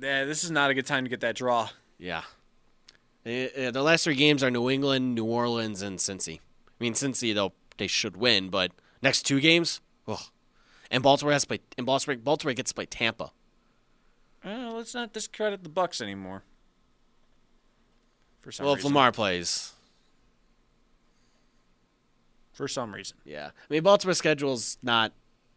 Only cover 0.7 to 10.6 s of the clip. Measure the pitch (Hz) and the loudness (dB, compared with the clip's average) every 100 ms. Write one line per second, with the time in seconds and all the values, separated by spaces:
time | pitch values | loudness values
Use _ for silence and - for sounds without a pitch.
0.7 | 135 131 139 127 120 117 107 127 120 107 | 2 -2 -4 -4 -4 -4 -2 0 0 0
1.7 | - _ _ 90 82 - - _ _ _ | -8 _ _ -10 -8 -10 -16 _ _ _
2.7 | _ _ _ _ _ 113 123 131 139 127 | _ _ _ _ _ -10 -6 -6 -6 -6
3.7 | 123 147 165 175 135 151 147 131 123 123 | 0 4 4 4 4 4 4 2 2 0
4.7 | 135 139 135 127 117 113 117 120 117 110 | 2 2 2 0 0 0 0 0 -2 -4
5.7 | 98 101 90 - 95 - 80 - _ _ | -4 -6 -4 -4 -2 -4 -6 -16 _ _
6.7 | - 120 110 139 120 117 104 95 - _ | -6 -4 -2 -2 -2 0 0 -2 -4 _
7.7 | - 101 - 110 90 120 104 92 95 90 | -8 -4 -2 -4 -2 2 2 2 0 -2
8.7 | - _ _ 135 127 - 139 156 170 165 | -4 _ _ 0 2 2 4 6 6 4
9.7 | - - _ - 101 - _ _ _ | -4 -10 _ -10 -10 -10 _ _ _